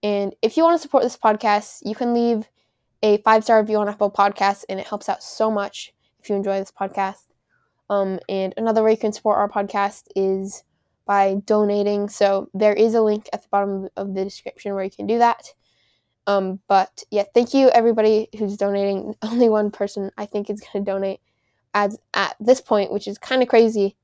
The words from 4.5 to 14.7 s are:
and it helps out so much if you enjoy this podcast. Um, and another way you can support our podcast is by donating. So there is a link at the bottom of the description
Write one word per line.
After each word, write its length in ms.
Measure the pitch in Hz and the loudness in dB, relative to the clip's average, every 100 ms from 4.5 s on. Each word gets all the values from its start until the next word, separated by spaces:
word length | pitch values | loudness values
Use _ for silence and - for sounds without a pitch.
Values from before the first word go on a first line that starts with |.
| 196 - | -2 -8
and 120 | 190 | -12
it 60 | - | -8
helps 220 | 208 - | -10 -6
out 140 | 190 | -8
so 280 | - - 220 | -10 -4 -2
much 440 | 214 202 - - _ _ _ | -2 -6 -10 -20 _ _ _
if 80 | - | -6
you 80 | 202 | -4
enjoy 220 | 196 196 | -2 -4
this 140 | 196 | -6
podcast. 540 | _ 196 190 190 196 _ _ _ _ _ _ _ | _ -8 -4 -6 -6 _ _ _ _ _ _ _
Um, 280 | 202 196 190 - | -2 -2 -4 -6
and 240 | 196 190 - | -4 -4 -4
another 260 | 226 220 | 0 2
way 100 | 220 | 2
you 40 | 220 | 2
can 160 | 214 | 0
support 260 | 214 220 208 | -4 -2 0
our 100 | 202 | 0
podcast 600 | 208 202 202 202 - _ | -4 -4 -2 -4 -6 _
is 480 | - 190 190 196 - _ _ _ _ - | -4 -2 -2 -6 -14 _ _ _ _ -2
by 300 | 202 196 196 202 | 0 2 0 0
donating. 640 | 214 208 208 202 208 208 | 0 2 0 0 -2 -4
So 420 | - 202 196 - | 0 0 0 -4
there 220 | 190 214 | 0 0
is 200 | 208 226 | 4 2
a 80 | 226 | 4
link 260 | 220 214 - | 2 0 -4
at 100 | 208 | -12
the 60 | _ | _
bottom 400 | 202 202 196 190 - | -2 -2 -6 -8 -10
of 180 | 202 | -8
the 100 | 190 | -6
description 500 | 190 - - - 202 | -6 -8 -16 -12 -8